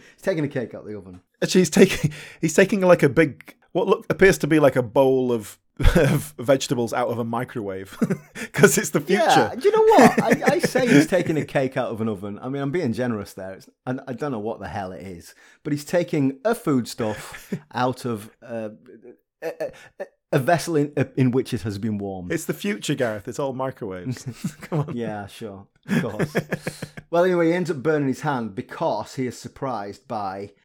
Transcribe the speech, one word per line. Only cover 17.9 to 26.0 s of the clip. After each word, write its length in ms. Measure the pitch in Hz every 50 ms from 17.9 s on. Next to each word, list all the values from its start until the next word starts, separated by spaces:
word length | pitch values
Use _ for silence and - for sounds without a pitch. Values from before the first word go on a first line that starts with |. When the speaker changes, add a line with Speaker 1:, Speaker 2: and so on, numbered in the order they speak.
| 123 - -
Speaker 1:
of, 260 | 123 117 104 104 113 - _
uh, 280 | - 127 117 113 110 107 107 - _ - 92 117 110 120 - _ _ _ _ _
a, 300 | 156 165 - - 160 127 - - - - _ -
a, 80 | 190 - _ _ _ _
a 60 | - 147
vessel 380 | 120 170 175 151 - 170 170
in, 160 | 147 147 143 147 143 127 135 -
in 140 | - 131 127
which 240 | 117 131 120 - -
it 80 | 110
has 160 | 90 110 98 98
been 180 | 104 113 107
warmed. 340 | 101 101 98 95 92 90 90
Speaker 2:
It's 140 | 165 165 -
the 80 | -
future, 420 | 156 - - 202 208 196 - - 147
Gareth. 320 | 139 127 113 107 104 -
It's 120 | 123 113 -
all 160 | 143 135 123
microwaves. 720 | 127 131 135 131 - 123 98 92 90 90 127 123 - - 127 113 - - 160 -
<laughs> 40 | -
Come 200 | - - 185 151
on. 140 | 139 139 131
Speaker 1:
Yeah, 320 | 117 113 110 107 104 104 101
sure. 380 | - - 117 104 98 98 101 - _ _ _ -
Of 140 | 196 -